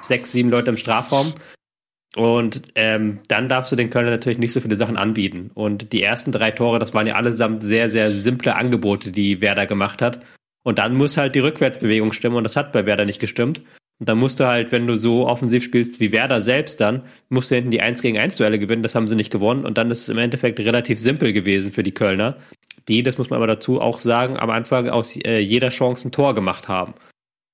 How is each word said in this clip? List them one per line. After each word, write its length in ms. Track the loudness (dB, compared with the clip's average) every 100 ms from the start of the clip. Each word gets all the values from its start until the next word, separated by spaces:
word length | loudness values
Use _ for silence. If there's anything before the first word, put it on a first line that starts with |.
sechs, 280 | -4 -2 0
sieben 200 | 0 2
Leute 200 | 2 2
im 60 | -2
Strafraum. 580 | 0 -2 0 0 0 -4 -16 -20 _ _ _ _ _
Und, 480 | 0 2 4 2 -4 -6 -2
ähm, 420 | 0 2 0 -4 -2
dann 220 | -2 2
darfst 240 | 0 0
du 40 | 0
den 140 | 0
Kölnern 220 | 0 0
natürlich 260 | 0 0 0
nicht 140 | 0
so 80 | -2
viele 160 | -2 0
Sachen 200 | 0 0
anbieten. 540 | 0 0 -2 -4 -12
Und 400 | -6 -4 -4 -4
die 120 | -2
ersten 260 | 0 0 -2
drei 220 | 0 0
Tore, 260 | 0 0 2
das 160 | 0
waren 140 | 0 0
ja 60 |
allesamt 500 | 0 0 0 0 -2
sehr, 240 | 0 2 2
sehr 240 | 2 2
simple 420 | 2 0 0 0
Angebote, 560 | 0 0 0 0 -2 -2
die 300 | -2 0 2
Werder 260 | 0 0 0
gemacht 340 | 0 -2 0
hat. 200 | -2 -2 -12 -20 _ _
Und 160 | -2 0
dann 160 | 2
muss 220 | 2 2 2
halt 180 | 2
die 60 | 2
Rückwärtsbewegung 720 | 2 2 0 0 0 2 2
stimmen 240 | 0 -2 0
und 80 |
das 120 | 0 -2
hat 140 | 0
bei 160 | 0 2
Werder 180 | 2
nicht 160 | 0 -2
gestimmt. 420 | -6 -2 -2 -4 -10 _ _ _
Und 120 | -2
dann 80 | 2
musst 220 | 2 2
du 60 | 2
halt, 260 | 2 0
wenn 140 | 0 0
du 80 | 0
so 300 | 2 2 2
offensiv 380 | 0 2 0
spielst 360 | 2 0 0 0
wie 120 | 0
Werder 300 | 2 2 0
selbst 380 | 2 0 -2 0
dann, 220 | 0 0 -6 -20 _
musst 200 | -2 0
du 40 |
hinten 160 | 0 2
die 100 | 0
Eins-gegen-Eins-Duelle 800 | 0 0 0 0 0 2 2 2
gewinnen. 240 | 0 0
Das 120 | 0
haben 140 | -2 0
sie 60 |
nicht 180 | 0 0
gewonnen. 320 | 0 0 0
Und 140 | -2 -2
dann 120 | 0
ist 120 | -2
es 60 | -2
im 80 | -2
Endeffekt 400 | 0 0 -2 0
relativ 380 | 0 0 0 0
simpel 340 | 0 2 0
gewesen 400 | 0 0 0 0
für 100 | -4
die 100 | -4
Kölner, 420 | 0 0 2 -2 -4 -14 -20 _ -16 -2
die, 140 | 0
das 140 | 0 -2
muss 140 | -2
man 80 | 0
aber 80 | 0
dazu 340 | 0 0 0
auch 180 | 0 0
sagen, 380 | 0 2 0 -2
am 120 | -2
Anfang 400 | -2 0 0 0
aus, 260 | 0 -2 -6
äh, 220 | -2 0
jeder 320 | 2 2 0
Chance 380 | 0 -2 -2 -4
ein 40 |
Tor 220 | 0 2
gemacht 340 | 2 0 -4 -4
haben. 240 | -4 -4 -10 _ _ _ _ _